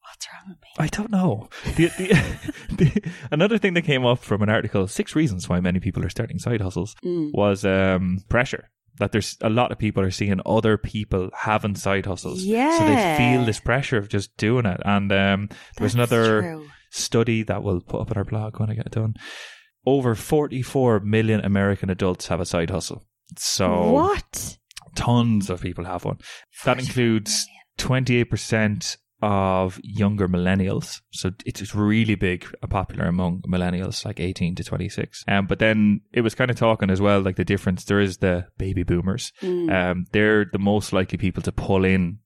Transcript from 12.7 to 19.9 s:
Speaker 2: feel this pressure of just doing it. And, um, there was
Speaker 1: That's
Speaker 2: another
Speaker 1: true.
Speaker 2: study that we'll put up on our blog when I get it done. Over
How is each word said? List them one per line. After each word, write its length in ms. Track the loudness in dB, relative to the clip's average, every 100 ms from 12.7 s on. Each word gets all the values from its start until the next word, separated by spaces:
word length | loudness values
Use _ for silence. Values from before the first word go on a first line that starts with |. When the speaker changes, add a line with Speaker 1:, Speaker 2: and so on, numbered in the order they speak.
| 4 4 4 2 2
Speaker 2:
feel 280 | 2 4 2
this 140 | -2
pressure 360 | 0 0 0 -2
of 140 | 0
just 260 | -4 -4 -2
doing 300 | 0 2 2
it. 140 | -2
And, 260 | 0 0 2
um, 380 | 2 4 2 -2 -10 -20 -4
there 80 |
was 100 | 0
Speaker 1:
That's 180 | 2 2
Speaker 2:
another 300 | 4 4 4
Speaker 1:
true. 260 | 0 -6 -16 -20 _
Speaker 2:
study 520 | -8 -2 0 2 0
that 180 | -2 -4
we'll 180 | -2 -2
put 220 | -4 -6
up 80 | -4
on 80 | -4
our 60 |
blog 360 | -4 -4 -6 -4
when 80 | -4
I 40 |
get 120 | -4 -6
it 60 |
done. 220 | -4 -4 -4 -10 -16 -18 -20 _ _
Over 280 | 0